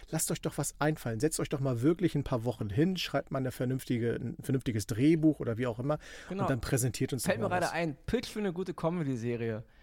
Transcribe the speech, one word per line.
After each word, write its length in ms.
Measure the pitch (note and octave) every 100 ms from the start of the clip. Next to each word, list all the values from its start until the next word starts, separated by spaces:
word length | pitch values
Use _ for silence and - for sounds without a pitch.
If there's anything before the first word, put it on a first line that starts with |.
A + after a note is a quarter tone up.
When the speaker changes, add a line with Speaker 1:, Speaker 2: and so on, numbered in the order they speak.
| -
Speaker 1:
Lasst 200 | D#3+ -
euch 100 | E3
doch 160 | E3 -
was 180 | C#3+ -
einfallen. 380 | D3+ D#3 A#2+ A2
Setzt 200 | D3+ -
euch 80 | D#3
doch 120 | C#3
mal 220 | C3+ A#2+
wirklich 320 | C#3 F3 F3
ein 80 | D3
paar 200 | - B2+
Wochen 260 | A#2+ - G#2+
hin, 260 | G2+ F3 F3+
schreibt 360 | - C#3+ -
mal 60 | C#3
eine 100 | B2+
vernünftige, 640 | - B2+ C3 - A#2+ A#2
ein 220 | - B2 -
vernünftiges 460 | - C3 C3 A2 -
Drehbuch 540 | A2 C#3+ E3 D#3 C#3+
oder 180 | A#2+ A2
wie 80 | B2
auch 140 | A2+
immer 180 | C3+ D3+ - - -
Speaker 2:
Genau. 160 | F#3
Speaker 1:
und 60 | F#3
dann 100 | A#2+
präsentiert 520 | - C3+ B2+ - C3
uns 120 | B2+
Speaker 2:
Fällt 140 | F3 G#3+
Speaker 1:
doch 40 |
mal 140 | G3+ F3+
Speaker 2:
mir 40 |
gerade 60 | E3+
Speaker 1:
was. 60 |
Speaker 2:
ein, 240 | D#3+ E3 C3+ -
Pitch 220 | A#3+ -
für 100 | G#3+
eine 140 | G3+
gute 200 | E3 F3+
Comedy-Serie. 920 | D#3 E3 F3 C#3 B2 A#2 A#2 A#2 A2 A2+ -